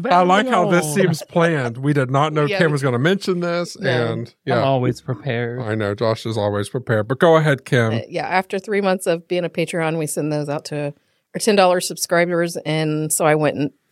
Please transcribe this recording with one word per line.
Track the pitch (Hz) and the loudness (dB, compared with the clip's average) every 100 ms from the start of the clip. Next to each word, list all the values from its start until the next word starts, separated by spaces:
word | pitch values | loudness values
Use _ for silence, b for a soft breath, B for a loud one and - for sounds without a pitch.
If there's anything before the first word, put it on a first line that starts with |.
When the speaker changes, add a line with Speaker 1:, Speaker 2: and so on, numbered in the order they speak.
| 170 | 2
Speaker 1:
I | 180 | 4
like | 180 190 254 | 4 4 2
how | 214 180 | 2 2
this | 175 151 | 2 0
Speaker 2:
very | 147 175 | 0 0
own. | |
Speaker 1:
seems | 160 - | 0 -2
planned. | 175 170 156 120 117 | 0 2 2 -2 -2
We | 139 | 0
did | 143 127 | 0 2
not | 139 151 | 2 2
know | 151 | 0
Speaker 3:
<laughs> | 147 | 0
Yeah. | 190 | 2
Speaker 1:
Kim | 165 | 2
was | 147 | 2
gonna | 135 120 | 0 2
mention | 151 196 190 175 | 2 0 0 -2
this, | 175 175 170 - | -2 -4 -6 -6
Speaker 3:
No, | 131 | -2
Speaker 1:
and, | 123 117 113 117 | 0 0 -4 -8
Speaker 2:
I'm | - | -10
Speaker 1:
yeah. | - 120 | -2 0
Speaker 2:
always | 135 135 127 123 | 2 2 0 -2
prepared. | - 120 139 117 120 123 | -6 -8 -4 -4 -4 -6
Speaker 1:
I | 113 | -4
know. | 110 101 | -2 -2
Josh | 104 113 113 117 | 0 0 -2 -4
is | 110 | -2
always | 104 101 101 | -2 -2 -4
prepared. | 131 127 110 107 | -6 0 0 0
But | 131 | 2
go | 175 160 | 4 6
ahead, | 156 139 | 4 0
Kim. | - 127 113 | 0 0 2
Speaker 3:
Uh, | 113 - | -2 -4
yeah, | 170 151 | -6 -2
after | 180 190 196 | -2 -2 -6
three | 220 202 | -4 -2
months | 196 185 185 | 0 0 0
of | 170 170 | -2 -2
being | 180 | -4
a | 170 | -4
Patreon, | 175 165 175 160 165 | -4 -4 -2 -2 -2
we | 156 | -4
send | - 151 | -4 -4
those | 151 143 | -4 -4
out | 147 - | -6 -8
to | 147 147 - _ _ _ | -8 -8 -10 _ _ _
our | 180 | -4
ten | 226 208 | 2 4
dollar | 185 180 | 4 4
subscribers. | - 160 - 170 175 170 170 170 | -2 -6 0 2 2 0 -2 -4
And | - 156 156 151 156 | -4 -2 0 -2 -2
so | - | 0
I | 165 | 2
went | 156 151 - 143 - _ | 4 2 0 -4 -6 _